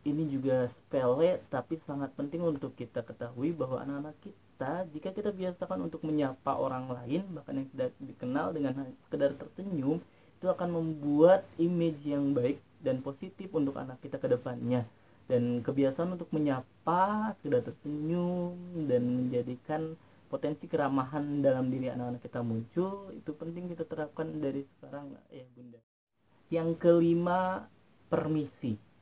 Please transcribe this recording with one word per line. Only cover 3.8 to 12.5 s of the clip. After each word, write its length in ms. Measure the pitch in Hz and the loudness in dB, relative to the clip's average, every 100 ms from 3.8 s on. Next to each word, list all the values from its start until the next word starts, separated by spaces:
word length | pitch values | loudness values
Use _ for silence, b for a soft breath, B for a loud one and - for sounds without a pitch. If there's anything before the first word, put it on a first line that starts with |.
| 139 | -6
anak-anak 320 | 143 151 151 202 | -8 -8 -12 -18
kita, 640 | - - _ 131 170 180 151 | -20 -20 _ -6 -4 -6 -8
jika 160 | 185 | -8
kita 160 | 196 208 | -4 -6
biasakan 560 | 190 180 175 180 185 170 | -4 -6 -6 -6 -4 -6
untuk 160 | 156 | -6
menyapa 560 | 156 151 135 131 139 139 | -2 0 0 -2 -2 0
orang 320 | 135 127 131 | -2 -2 -6
lain, 320 | 123 123 160 196 156 | -8 -2 -2 -2 -10
bahkan 240 | - 135 | -6 -6
yang 80 | 135 | -6
tidak 240 | 135 127 - | -4 -4 -4
dikenal, 480 | 139 - 123 139 - | -14 -8 -4 -2 -2
dengan 320 | 160 139 131 131 - - | -2 -2 -2 -6 -12 -6
sekedar 320 | 147 139 139 | 2 2 0
tersenyum, 640 | 139 - 196 170 135 170 - b b _ | -12 -10 -4 0 0 0 -4 b b _
itu 80 | 185 | -2
akan 240 | - 175 | 0 0
membuat 720 | 170 165 156 147 147 165 190 - - | 0 -2 -2 2 8 10 10 4 0
image 400 | 170 175 165 147 | 2 4 2 0
yang 320 | 147 143 139 | -2 0 2
baik 240 | 139 123 | 4 2